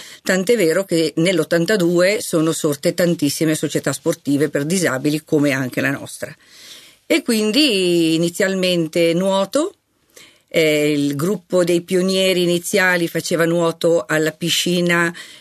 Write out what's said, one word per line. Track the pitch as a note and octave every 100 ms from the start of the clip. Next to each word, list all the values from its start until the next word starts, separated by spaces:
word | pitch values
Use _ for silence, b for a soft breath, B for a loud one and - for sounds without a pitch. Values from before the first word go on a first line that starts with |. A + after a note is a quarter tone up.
| B B
tant'è | - F#3+ F#3 A#3
vero | E3 E3+
che | F#3+ E3 D#3+ D#3+
nell'ottantadue | F3 F3 D3 E3+ E3+ G#3 E3+ F3 F#3 G#3+
sono | - E3+ D#3+
sorte | D#3 D#3 C#3+ F3
tantissime | F3 F3 E3 C#3+ - D#3
società | D#3 D3+ D3+ D3
sportive | C3+ E3 E3 - C#3 D3
per | D3
disabili | D3+ F#3+ C#3+ C3+ D3 D3+
come | - D#3 C#3+
anche | C3+ B2+ C3
la | C3+
nostra. | C#3 - - D3+ - B B B B B B -
E | E4+
quindi | C#4+ A3 G#3+ A#3 D4 G3 F3+ E3+ D#3+
inizialmente | D#3+ E3+ F3 F#3+ F#3+ F#3 F3 D#3 F3 E3
nuoto. | E3+ F#3+ G3 F#3+ C#4+ F4+ - _ _ B B B B B
Eh, | E3+ D#3 D3+ D3+
il | D3 C#3+ C#3
gruppo | F3 G3 - F3+
dei | F3 F3
pionieri | E3+ F3+ F#3+ F#3+ F#3+ F3+
iniziali | F3 F3 - G3 F#3 F3+ E3
faceva | E3 - E3 E3
nuoto | E3+ E3 E3 E3+ E3 -
alla | D#3 D#3
piscina, | - E3+ - F3 F3 F3 E3+ E3+ E3+ B B